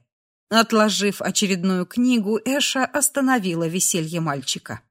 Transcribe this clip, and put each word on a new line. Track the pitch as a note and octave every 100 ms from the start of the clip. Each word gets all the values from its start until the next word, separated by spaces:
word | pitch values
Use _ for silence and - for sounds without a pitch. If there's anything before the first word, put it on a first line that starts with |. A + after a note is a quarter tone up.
| _ _ _ _ _
Отложив | A3 A3+ - G#3+ F3+ G3+ F#3
очередную | - - G3+ F#3 F#3 F#3 F3+
книгу, | A#3+ B3 A#3+ G3 G#3+
Эша | - C#4+ - C4+
остановила | B3+ D4 C4+ C#4 C4 B3+ F#3 E3 E3
веселье | F#3 - F3 D#3+ E3+
мальчика. | D#3+ C#3 B2+ - - A#2+ -